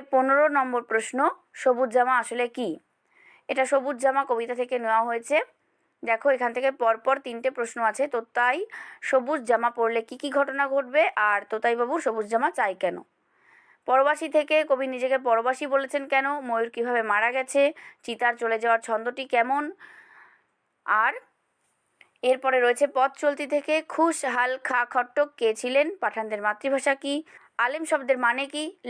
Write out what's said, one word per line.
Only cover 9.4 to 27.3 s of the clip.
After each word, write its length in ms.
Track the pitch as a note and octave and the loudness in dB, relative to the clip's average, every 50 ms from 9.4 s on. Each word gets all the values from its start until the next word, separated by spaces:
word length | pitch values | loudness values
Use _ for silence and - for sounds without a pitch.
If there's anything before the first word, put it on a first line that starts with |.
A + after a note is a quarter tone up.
| A#3 A3 | 0 0
জামা 200 | A#3 A3+ A#3 A#3+ | 0 2 2 -2
পরলে 300 | A#3 B3 A#3 A#3 A#3 A#3 | 0 0 0 0 0 -2
কি 140 | A3+ - B3+ B3+ | -4 -4 -12 -8
কি 60 | - C#4+ | -8 -2
ঘটনা 340 | C4+ C#4+ C#4 C#4 C4+ C#4 C#4 C4+ | 0 0 0 0 0 -2 -2 0
ঘটবে, 340 | C4+ C#4 C4+ B3 B3+ D4+ E4+ G#4 - - G#3 G#3 | 0 -2 -2 2 2 2 2 2 2 0 2 2
আর 100 | G#3 G3+ G3+ - | 2 0 -2 -4
তোতাই 240 | G#3+ A3 A3 A#3+ A#3 A#3 | -6 0 0 0 2 2
বাবু 140 | A#3+ A#3+ D4+ E4+ - | 0 -2 -2 -2 -2
সবুজ 220 | C4 A3 A3 G#3+ G#3 | -2 -2 -2 -4 -2
জামা 160 | A#3 A3+ C4 E4 - - | 0 0 0 0 0 0
চাই 160 | A#3 G3+ F#3 F#3 | -2 -2 -2 -2
কেন? 140 | - F3 F3+ F3+ - _ _ _ _ _ _ _ _ _ _ _ _ _ _ _ _ - | -4 -4 -4 -6 -14 _ _ _ _ _ _ _ _ _ _ _ _ _ _ _ _ 2
পরবাসী 400 | B3 C4 C#4 C#4+ D4+ D4 E4 D4+ C#4+ | 4 4 4 4 2 0 -4 0 2
থেকে 200 | D4+ C#4+ D4 D#4 D#4 D4+ D4+ | 0 2 4 2 2 4 2
কবি 160 | C4+ B3+ C4+ C4 C4 | 0 0 0 -4 -4
নিজেকে 240 | B3 B3+ B3+ C4+ C4 C4 B3 | -4 -2 0 0 0 2 2
পরবাসী 360 | A3+ A3+ A#3 B3+ C4 C4 D4 | 2 2 2 0 -2 -2 -2
বলেছেন 360 | C4+ C4+ C#4 C4+ C4 - C#4+ C#4 C4+ | 0 0 0 0 0 -4 -6 -4 0
কেন? 140 | C#4 C4+ C4+ C#4 D4 D4 C4+ B3 | -2 0 0 0 -4 -4 -4 -4
ময়ূর 220 | A#3 A3+ A#3 A#3 - | -2 -2 -2 -4 -4
কিভাবে 280 | A3+ A#3 B3 B3 A#3+ | -6 -4 0 0 -2
মারা 280 | A3 G#3+ G3+ G#3 A3 A#3+ B3 | 0 0 0 0 0 0 0
গেছে? 260 | C4 C4 - - C#4 C#4 C#4+ D#4+ - - - - _ | -2 -4 0 2 2 2 2 0 -4 -16 -20 -20 _
চিতার 320 | _ - A#3 A3 B3 A#3+ A#3 | _ -12 -6 -2 -2 -2 0
চলে 200 | A#3+ A#3+ A3+ A3+ A3 | -2 -2 -2 -2 0
যাওয়ার 180 | A3+ A#3 A3+ A3+ - | 2 2 0 0 0
ছন্দটি 380 | - A3+ G#3+ A3+ B3 B3+ C#4 C4 C4 - | -4 -4 -4 -4 -6 -8 -8 -6 -2 0
কেমন? 300 | A#3+ A#3 B3 C4+ C#4+ D4 D4+ F#4+ _ - - - - - _ - - - _ _ _ _ _ _ _ _ _ _ _ _ | 0 2 2 0 -2 -2 -6 -10 _ -20 -20 -20 -20 -20 _ -20 -20 -20 _ _ _ _ _ _ _ _ _ _ _ _
আর 260 | - G3+ G#3+ A3 B3+ F4+ A#4+ - _ _ _ _ _ _ _ _ _ _ _ _ _ _ _ - _ _ _ - B3 | -2 0 2 2 0 -2 -4 -16 _ _ _ _ _ _ _ _ _ _ _ _ _ _ _ -20 _ _ _ 0 0
এরপরে 280 | C4 C4 C4+ C4 B3+ B3+ | 0 2 2 0 2 4
রয়েছে 260 | B3 A#3+ B3 B3 C#4+ C4+ - | 4 2 4 2 0 0 2
পথ 140 | C4+ B3+ C4+ B3+ - | 0 0 0 0 0
চলতি 240 | - D4 C#4+ C4+ D4 C4 D4 | 0 0 0 0 -4 -2 -2
থেকে 200 | D4 C#4 - D4+ D#4 - - - | -2 0 0 -2 -2 -2 -4 0
খুশ 220 | - D#4+ E4 D#4+ - - C4 A#3+ | 2 2 2 2 -2 -4 -4 0
হাল 180 | B3 B3 B3+ B3+ C4 - | 0 0 -2 -2 -6 -6
খা 140 | - B3+ B3 A#3+ A#3+ | -2 -2 -2 -2 0
খট্টক 360 | - B3+ B3 B3 _ D4 D4 C#4+ _ - | -2 -2 -2 0 _ -2 -2 -2 _ 0
কে 80 | A#3+ A3 A3 - | 0 0 0 0
ছিলেন? 260 | - B3 B3+ C#4 D4+ E4 G4+ - | -4 0 2 2 2 2 -2 -4
পাঠানদের 380 | - G#3+ - A3+ A3 G#3+ G#3+ G#3 G#3 | -4 -4 -4 -4 -6 -6 -6 -4 -2
মাতৃভাষা 480 | G#3+ G#3+ G#3+ - C4+ C4+ C4+ B3+ C#4+ C#4 C#4 | -4 -4 -2 -2 -2 -2 0 0 0 -2 0
কি? 120 | - C#4 C#4 D4+ D#4 - | -2 -4 -4 -4 -6 -10